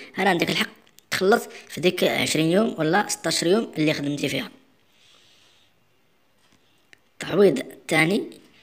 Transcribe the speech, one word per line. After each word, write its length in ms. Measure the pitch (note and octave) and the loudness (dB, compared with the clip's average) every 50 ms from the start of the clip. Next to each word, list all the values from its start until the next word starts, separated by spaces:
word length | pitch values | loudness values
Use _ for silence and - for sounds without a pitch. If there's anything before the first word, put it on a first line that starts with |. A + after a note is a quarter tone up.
| - - - - | -18 -12 -4 -2
راه 100 | - G3 | 0 2
عندك 200 | F3+ D#3+ - - | 2 2 0 -2
الحق 200 | D#3+ E3+ A3 - - - _ _ _ - - - | -2 -2 -4 -6 -8 -18 _ _ _ -20 -12 -8
تخلص 360 | - - F#3+ F#3+ A3+ A3+ - - - - - - | -4 0 2 2 2 2 0 -4 -16 -18 -18 -16
في 140 | - C#3 | -6 -2
ديك 220 | D#3 F#3 F3+ - F#3 | 0 0 0 2 0
عشرين 480 | C#3+ A#2+ C#3 B2 B2 - D3+ D#3+ D#3+ | 0 0 0 -2 0 0 0 2 2
يوم 240 | F3 G3+ A3+ A#3 - D#3+ | 2 2 2 0 -2 -2
ولا 280 | D#3+ D#3 F3 G3+ G3+ - | -2 0 0 0 0 -2
ستاش 360 | - - - E3 D#3+ - D#3+ | -4 -6 -4 -4 -2 0 2
يوم 280 | E3+ F#3+ A3+ A3 - - D#3+ | 2 2 2 0 -2 -2 -2
اللي 160 | D3+ D#3 D3+ | 0 0 0
خدمتي 360 | D3+ C#3+ C#3+ D3 C#3+ D3 C3+ | -2 -4 -6 -4 -4 -4 -4
فيها. 200 | C3+ C3+ - - - - _ _ _ _ _ _ _ _ _ _ _ _ _ _ _ _ _ _ _ _ _ _ _ _ _ _ _ _ _ _ _ _ _ _ _ _ _ _ _ _ _ _ _ _ _ _ - - _ _ _ | -4 -6 -8 -10 -14 -20 _ _ _ _ _ _ _ _ _ _ _ _ _ _ _ _ _ _ _ _ _ _ _ _ _ _ _ _ _ _ _ _ _ _ _ _ _ _ _ _ _ _ _ _ _ _ -20 -20 _ _ _
التعويض 460 | - - - - F#3 G#3 F#3 - C4+ | -14 -8 -2 4 6 6 6 4 2
الثاني 640 | - - - - - - E3+ D#3 D#3+ D#3+ G3+ - - - - - - _ _ _ | -2 -8 -14 -12 -6 0 2 2 2 2 2 0 -4 -6 -12 -20 -20 _ _ _